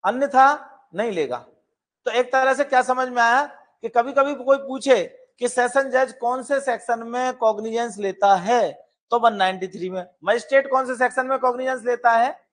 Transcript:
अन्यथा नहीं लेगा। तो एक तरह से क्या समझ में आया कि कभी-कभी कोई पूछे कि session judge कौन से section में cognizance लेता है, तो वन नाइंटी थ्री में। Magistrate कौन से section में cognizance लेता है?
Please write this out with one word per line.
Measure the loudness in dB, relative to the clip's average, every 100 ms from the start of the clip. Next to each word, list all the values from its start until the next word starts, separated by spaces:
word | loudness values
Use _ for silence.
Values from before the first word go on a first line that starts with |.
अन्यथा | -2 -2 0 4 4 4 -8 -20 _
नहीं | -6 -4
लेगा। | -2 -4 -6 -10 _ _ _ _ _
तो | -4
एक | -2 0
तरह | 2 2
से | 0
क्या | 2 0
समझ | 2 -2 -2
में | 0
आया | 2 2 0
कि | -10 _ _ -2
कभी-कभी | -2 0 0 0
कोई | 0 0 0
पूछे | 0 -6 2 2 2 -10 _ _
कि | -4
session | 0 0 0 0
judge | 0 0 -2
कौन | -4 -4
से | -2 -4
section | -2 -6 -4 -6
में | -4 -4 -4 0
cognizance | 0 0 -4 -4 -6 -4
लेता | -6 0 4
है, | 4 4 2 2 -4 _ _ _
तो | 2
वन | 2
नाइंटी | 2 0 0 -10
थ्री | -8 -8
में। | -8 -12 _
Magistrate | -2 -2 2 0 2
कौन | -2 -2
से | -2
section | -2 0 -2
में | -2
cognizance | -2 -2 -6 -6
लेता | -4 0 2
है? | 4 2 -2 _